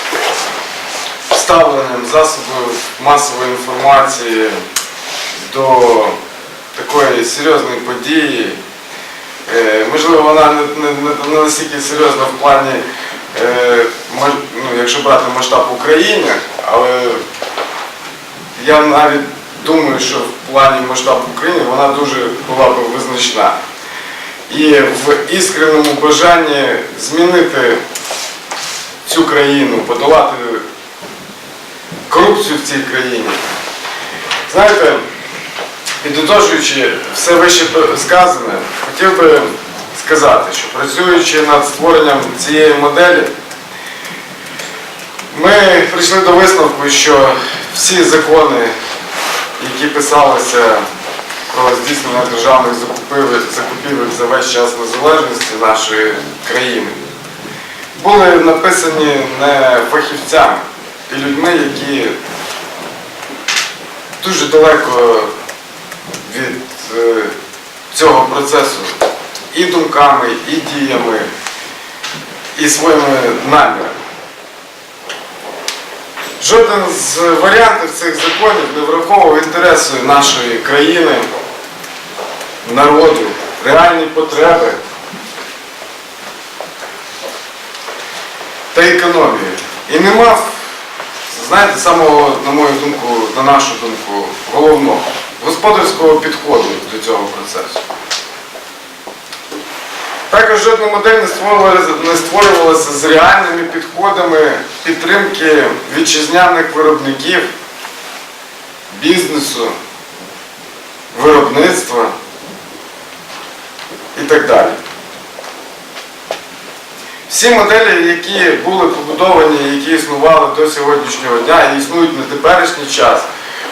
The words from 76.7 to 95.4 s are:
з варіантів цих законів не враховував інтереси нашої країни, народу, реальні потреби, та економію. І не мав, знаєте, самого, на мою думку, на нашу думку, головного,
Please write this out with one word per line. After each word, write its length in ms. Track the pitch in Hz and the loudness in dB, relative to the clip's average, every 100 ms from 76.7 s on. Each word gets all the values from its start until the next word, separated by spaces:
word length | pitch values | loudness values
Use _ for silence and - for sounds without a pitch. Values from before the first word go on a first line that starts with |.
| 208 180 - | 4 0 -2
з 200 | - 165 | -2 2
варіантів 720 | 170 165 190 214 233 - - - | 2 4 4 6 6 4 -2 -4
цих 160 | 170 151 | -4 -2
законів 540 | 165 165 214 175 143 147 | -2 2 2 2 0 -2
не 60 | |
враховував 640 | 151 165 165 202 160 151 160 | 0 0 2 4 6 4 2
інтереси 480 | 175 180 165 - 131 | 2 4 4 2 -2
нашої 560 | 123 139 139 123 120 113 | 2 4 4 2 0 -2
країни, 560 | 120 143 151 175 160 117 - - - - - - - - - - - - - - 117 120 | 0 2 4 4 2 2 -2 -6 -10 -12 -14 -16 -16 -16 -14 -12 -10 -10 -12 -14 -4 2
народу, 520 | 147 147 160 151 - - - - - | 4 6 6 4 0 -4 -8 -6 2
реальні 420 | 165 170 170 156 | 6 6 4 0
потреби, 640 | 151 156 147 160 - 190 - - - - - - - - - - - - - - - - - - - - - - - - - 539 - - - - - - - - - - - - - - 165 | 0 0 2 4 4 2 -2 -8 -14 -14 -14 -14 -14 -14 -14 -18 -18 -16 -16 -18 -16 -16 -16 -16 -14 -14 -12 -14 -14 -16 -14 -12 -12 -14 -16 -16 -14 -14 -12 -12 -12 -12 -14 -14 -14 -6 0
та 80 | |
економію. 720 | 170 170 175 170 156 - - - - - - | 2 4 2 2 2 0 -4 -6 -10 -12 -4
І 60 | 156 | 2
не 160 | 190 226 | 4 6
мав, 340 | 233 226 - - - - - - - - - - - | 6 4 0 -8 -12 -14 -14 -14 -14 -14 -12 -10 -2
знаєте, 300 | 185 202 - | 2 2 2
самого, 580 | 175 170 156 147 139 139 135 | 2 4 6 6 4 2 0
на 60 | |
мою 220 | 143 147 | 2 2
думку, 360 | 139 143 143 120 117 110 - | 2 -2 -4 -2 -2 -2 0
на 60 | |
нашу 280 | 117 139 - 113 | 4 4 2 -2
думку, 480 | 117 107 98 101 98 - - | -6 -8 -6 -6 -6 -8 -4
головного, 480 | 117 151 151 139 110 - - - - | 2 6 6 4 0 -2 -6 -10 -8